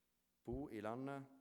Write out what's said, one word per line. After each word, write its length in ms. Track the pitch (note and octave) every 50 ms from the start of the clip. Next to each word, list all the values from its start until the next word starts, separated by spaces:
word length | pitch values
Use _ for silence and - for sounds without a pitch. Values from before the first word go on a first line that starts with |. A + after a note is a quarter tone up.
| _ _ _ _ _ _ _ _ -
Bo 240 | A#2 B2 C3+ D3 C#3+
i 120 | A2+ G#2
landet 440 | G#2 G#2+ A#2 B2+ C3+ C#3 C#3 C#3 C3 - - -